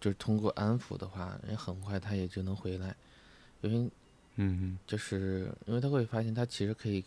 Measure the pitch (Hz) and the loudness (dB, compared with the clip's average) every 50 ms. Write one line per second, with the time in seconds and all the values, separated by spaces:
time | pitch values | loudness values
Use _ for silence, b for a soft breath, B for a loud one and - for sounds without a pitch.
0 | - 101 98 - - - 107 107 107 107 - - 104 104 117 123 - - 98 92 | 0 0 0 2 2 2 4 4 4 2 2 4 4 4 4 2 0 -4 -6 -6
1 | - 95 95 92 90 92 98 - - 101 107 110 - - 90 95 95 101 101 95 | -6 -6 -6 -6 -8 -8 -8 -8 -6 -6 -6 -4 -4 -4 -6 -6 -4 -4 -2 -2
2 | 92 104 101 98 92 90 - 98 92 95 95 98 - 95 92 92 92 95 - - | -2 0 0 0 0 0 -2 -2 -2 -2 -2 -2 -2 -4 -4 -4 -4 -6 -8 -10
3 | B B B B B B B B B B B B - 104 113 117 120 117 - - | B B B B B B B B B B B B 0 2 2 2 2 0 -4 -8
4 | - - - - - - - - 101 95 92 90 95 92 92 92 - - 107 104 | -16 -20 -20 -20 -20 -8 -2 0 2 2 2 2 0 -2 -2 -4 -6 -4 -4 -4
5 | - - 104 95 95 95 95 92 92 - - - - - 113 123 123 139 143 135 | -2 -2 -2 0 0 0 0 0 -2 -4 -6 -8 -4 -2 0 2 2 4 4 4
6 | 117 110 - 113 113 113 110 117 123 120 - - 101 101 110 - - 113 101 95 | 2 2 2 0 0 0 2 0 0 0 0 0 0 0 0 0 0 0 0 0
7 | 92 | 0